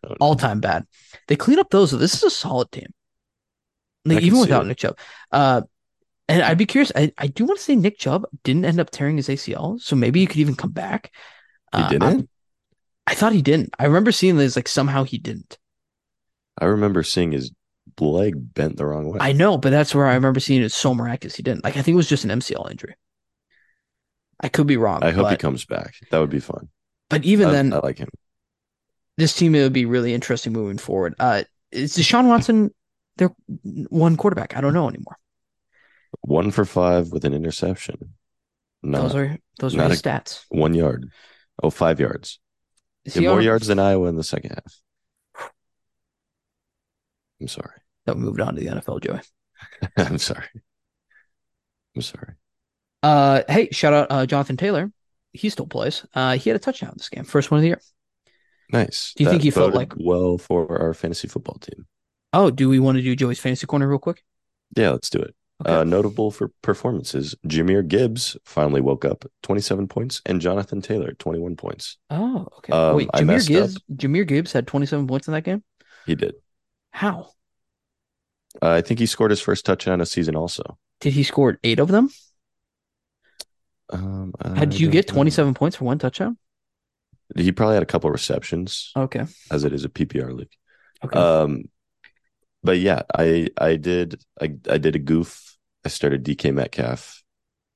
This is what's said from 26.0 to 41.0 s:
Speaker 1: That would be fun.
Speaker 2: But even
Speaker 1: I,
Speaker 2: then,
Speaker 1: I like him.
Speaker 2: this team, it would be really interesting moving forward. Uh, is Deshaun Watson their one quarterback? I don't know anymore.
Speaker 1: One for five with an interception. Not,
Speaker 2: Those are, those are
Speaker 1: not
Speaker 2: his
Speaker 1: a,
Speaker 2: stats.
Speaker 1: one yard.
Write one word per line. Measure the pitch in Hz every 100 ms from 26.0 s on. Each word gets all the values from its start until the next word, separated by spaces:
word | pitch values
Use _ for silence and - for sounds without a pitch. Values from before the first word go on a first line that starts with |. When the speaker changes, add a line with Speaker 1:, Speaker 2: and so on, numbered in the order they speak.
| -
Speaker 1:
That | 80
would | 76
be | 71
fun. | - - - _ _ _ -
Speaker 2:
But | 151 143
even | 208 190
Speaker 1:
I, |
Speaker 2:
then, | 143 139
Speaker 1:
I | 76
like | 67 -
him. | - - _ _ _ _ _ _ _ _ _ -
Speaker 2:
this | 160 -
team, | 170 151
it |
would | 135
be | 131 120
really | 123 120
interesting | 120 - 117 -
moving | 113 104 98
forward. | - 95 87 -
Uh, | 123 104 - _ _
is | - 147 -
Deshaun | - 233 254
Watson | 233 - 226 208 - _ _ _ -
their | 180 - - - - - -
one | 165 165 160
quarterback? | 208 185 - -
I |
don't | 139
know | 165 151
anymore. | - - - _ _ _ _ _ _ _ _ _ -
Speaker 1:
One | - 76 101
for | 98 98
five | - 90 87 85
with | 76 69
an |
interception. | 71 80 - 87 95 - - - - _ _ _ _ _ _
Not, | - -
Speaker 2:
Those | 131 139
are, | 139 156 _ -
those | 131 -
are |
Speaker 1:
not | 156
Speaker 2:
his | -
Speaker 1:
a, |
Speaker 2:
stats. | - - - - -
Speaker 1:
one | - 78
yard. | 82 80 62